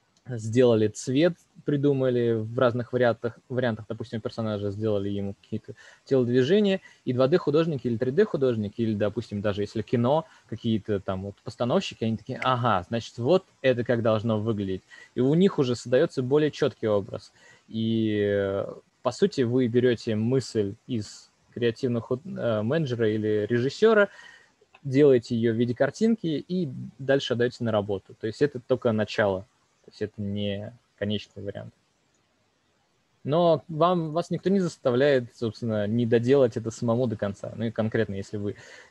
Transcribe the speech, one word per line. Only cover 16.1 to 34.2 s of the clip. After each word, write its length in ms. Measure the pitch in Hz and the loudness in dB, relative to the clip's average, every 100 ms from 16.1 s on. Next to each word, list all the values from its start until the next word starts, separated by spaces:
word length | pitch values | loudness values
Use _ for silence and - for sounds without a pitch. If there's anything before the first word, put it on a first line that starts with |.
| - | -2
более 280 | 127 147 151 | 0 0 0
четкий 380 | - 139 - 110 | 0 -4 -2 0
образ. 440 | 104 - 110 - _ - _ _ | 0 -2 -10 -14 _ -20 _ _
И, 500 | 110 113 113 110 104 | -4 -2 0 0 0
э, 440 | 101 101 98 98 - - _ _ | 0 0 0 -4 -6 -12 _ _
по 80 | 123 | -6
сути, 300 | - 196 - | 0 0 0
вы 260 | 117 127 123 | 0 0 2
берете 480 | 120 123 117 117 107 | 2 2 0 -2 -2
мысль 580 | 117 135 - 113 101 101 - | 0 -2 -2 -4 -4 -6 -8
из 440 | 117 104 - - _ _ | -6 -6 -14 -20 _ _
креативных 500 | - 120 - 127 117 - | -4 -2 -2 -2 -4 -4
худ-, 160 | 127 190 | -6 -6
э, 360 | 196 120 107 | -6 -2 -2
менеджера 460 | 110 160 139 117 110 | 0 -2 -2 0 0
или 380 | 110 107 107 104 | 0 0 0 0
режиссера, 600 | 120 135 - 220 214 202 - - - _ _ _ _ | 0 0 2 4 6 4 -2 -20 -20 _ _ _ _
делаете 540 | 139 131 147 127 - 117 | 0 6 8 6 4 0
ее 160 | 117 | 0
в 40 | 113 | 2
виде 180 | 120 | 0
картинки 520 | 120 135 - 226 226 165 | 0 -2 2 0 0 -2
и 420 | 143 - 185 147 127 127 - | -4 -4 -4 -4 -8 -12 -6
дальше 360 | 135 139 - | 0 0 2
отдаете 280 | 117 123 - | 0 0 -2
на 80 | 117 | 0
работу. 420 | 107 101 98 - - | 0 0 -6 -8 -8
То 60 | 110 | -8
есть 160 | - | 0
это 160 | 143 127 | -2 -2
только 320 | - 127 120 | -2 0 2
начало. 540 | 107 104 - 104 95 - _ _ _ | 0 -2 0 0 0 -6 _ _ _
То 60 | - | -20
есть 120 | - | -10
это 180 | 104 - | -10 -6
не 500 | 101 101 101 101 110 120 _ _ | -6 -4 -4 -4 -10 -16 _ _
конечный 440 | 104 104 - 104 | -4 -4 -8 -12
вариант. 320 | 98 107 113 - _ _ _ _ _ _ _ _ _ _ _ _ _ _ | -12 -12 -16 -20 _ _ _ _ _ _ _ _ _ _ _ _ _ _
Но 400 | 131 160 170 156 - | -2 2 4 2 -2
вам, 440 | 151 170 180 160 | 2 2 2 -2
вас 180 | 160 | -4